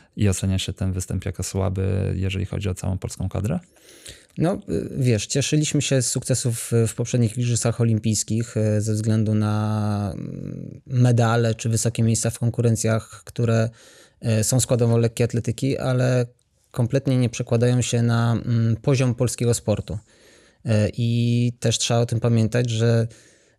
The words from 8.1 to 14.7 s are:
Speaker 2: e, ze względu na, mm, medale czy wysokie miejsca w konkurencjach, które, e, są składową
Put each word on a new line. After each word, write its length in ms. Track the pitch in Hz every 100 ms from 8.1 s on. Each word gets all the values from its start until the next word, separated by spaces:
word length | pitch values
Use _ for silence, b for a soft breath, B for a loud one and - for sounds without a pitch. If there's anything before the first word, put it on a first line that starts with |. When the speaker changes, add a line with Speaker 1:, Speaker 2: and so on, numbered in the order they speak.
| 107 - 110 117 -
Speaker 2:
e, 240 | 107 107
ze 120 | 107
względu 420 | 107 110 110 107 107
na, 760 | 107 107 107 107 104 104 101
mm, 680 | - - 50 50 50 - - -
medale 680 | 127 123 117 117 117 117 113
czy 140 | 117
wysokie 340 | 113 117 117
miejsca 260 | 113 113 117
w 100 | -
konkurencjach, 840 | 120 117 120 113 113 110 - - -
które, 440 | - 117 113 113 B B B B B
e, 220 | 120 110
są 160 | 107 127
składową 380 | -